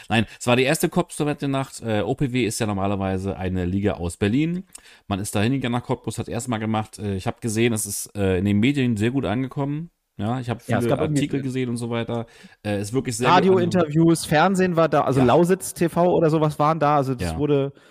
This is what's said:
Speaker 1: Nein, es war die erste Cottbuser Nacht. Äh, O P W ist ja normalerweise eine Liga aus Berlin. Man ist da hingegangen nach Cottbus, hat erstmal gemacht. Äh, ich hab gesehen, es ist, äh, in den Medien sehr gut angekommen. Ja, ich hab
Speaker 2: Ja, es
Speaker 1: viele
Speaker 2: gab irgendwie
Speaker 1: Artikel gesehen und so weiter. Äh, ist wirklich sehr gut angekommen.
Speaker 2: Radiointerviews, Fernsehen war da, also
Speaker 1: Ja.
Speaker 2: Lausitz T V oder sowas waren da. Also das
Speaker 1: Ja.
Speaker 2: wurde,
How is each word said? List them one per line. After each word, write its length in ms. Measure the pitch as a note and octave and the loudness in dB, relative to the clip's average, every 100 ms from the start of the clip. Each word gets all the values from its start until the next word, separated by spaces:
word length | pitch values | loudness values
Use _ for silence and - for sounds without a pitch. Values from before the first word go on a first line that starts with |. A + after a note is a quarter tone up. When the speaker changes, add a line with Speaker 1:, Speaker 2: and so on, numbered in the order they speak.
| - | -2
Speaker 1:
Nein, 160 | A2+ G#2+ - | -2 -2 -4
es 80 | B2 | 0
war 80 | A#2+ | 2
die 80 | |
erste 260 | C3 D#3+ E3+ | 2 0 0
Cottbuser 480 | F3+ E3 - D3 C#3+ C#3 | 0 -2 -2 -4 -2 -4
Nacht. 340 | C3+ C3 - | -4 -6 -8
Äh, 200 | A#2 G#2 | -4 -2
O 140 | G2 C3+ | -2 -2
P 180 | C3+ | -2
W 120 | B2+ G#2+ | 0 -2
ist 140 | - | -2
ja 60 | G#2+ | -2
normalerweise 720 | G2 G2 G2 F#2+ F#2+ G2 - | 0 -2 -2 -2 -2 -4 -4
eine 280 | F#2 F#2 F2+ | -4 -2 -2
Liga 280 | G2 G2+ | 0 -2
aus 240 | - F2 - | -2 -6 -2
Berlin. 460 | G2+ C3 D#3+ F3+ - - - - - | 0 0 0 -4 -10 -20 -20 -16 -6
Man 120 | F#2+ | -6
ist 160 | G#2 G#2+ | -4 0
da 60 | |
hingegangen 360 | A2 C#3 B2 A#2+ | 0 0 -2 -4
nach 60 | - | -4
Cottbus, 320 | B2 - - | -6 -6 -8
hat 100 | - | -6
erstmal 320 | A2 B2 A2 | -6 -4 -4
gemacht. 380 | A2 A2 G#2+ - | -2 -2 -4 -8
Äh, 160 | G#2 F#2+ | -6 -4
ich 120 | A#2 | -6
hab 120 | - | -6
gesehen, 320 | A#2+ G#2+ A#2+ | -4 2 2
es 120 | G#2+ G2+ | 0 -4
ist, 300 | - - G2+ | -8 -8 -2
äh, 240 | F#2+ F#2 | 2 2
in 60 | G2+ | 2
den 140 | G2+ | 4
Medien 380 | B2 C#3+ B2 G#2 | 4 2 0 0
sehr 140 | A2+ | 0
gut 140 | C3+ F2+ | 0 -2
angekommen. 640 | A#2+ C3 C#3+ C#3 D3 E3+ _ _ - | -2 -4 -4 -4 -6 -10 _ _ -8
Ja, 220 | G#2 B2+ | -6 -4
ich 100 | A#2+ | -4
hab 180 | A#2 - | -6 -4
Speaker 2:
Ja, 100 | A2+ | -2
es 60 | |
Speaker 1:
viele 120 | B2 C#3+ | 0 0
Speaker 2:
gab 60 | |
irgendwie 200 | D#3 C#3+ | 0 0
Speaker 1:
Artikel 200 | D3 C#3 | -2 -4
gesehen 260 | C3+ C3 B2 | -4 -4 -4
und 80 | A#2+ | -4
so 120 | A#2 | -4
weiter. 340 | A#2 A#2 A#2 A2+ - - _ G#2 | -4 -4 -6 -8 -16 -20 _ -6
Äh, 160 | G2+ | -4
ist 120 | G#2 | -2
wirklich 240 | - B2+ A2 | -4 -4 0
sehr 100 | C3 | 4
gut 100 | F3+ | 4
angekommen. 200 | F#3 F#3 | 6 4
Speaker 2:
Radiointerviews, 600 | E3+ F3+ D#3 D#3 E3 E3 - | 4 2 2 4 4 4 2
Fernsehen 500 | D3+ F#3 F#3 F#3 E3 | 2 4 2 0 2
war 140 | D#3+ | 2
da, 120 | D3 | 2
also 180 | - C3+ | 2 4
Speaker 1:
Ja. 60 | B2 | 6
Speaker 2:
Lausitz 460 | C#3+ F3 F#3+ - - | 6 4 2 -2 -2
T 140 | E3+ | -2
V 260 | E3+ F3+ D#3+ | 2 2 4
oder 140 | D#3+ | 2
sowas 260 | D#3+ D3+ D3 | 2 0 2
waren 220 | D3+ D#3+ | 0 2
da. 160 | D3 D3 | 2 2
Also 160 | C3 | 0
das 200 | B2 F2 | -2 -4
Speaker 1:
Ja. 40 | A#2 | -2
Speaker 2:
wurde, 340 | D3 C#3 C#3 - _ | 0 2 0 -6 _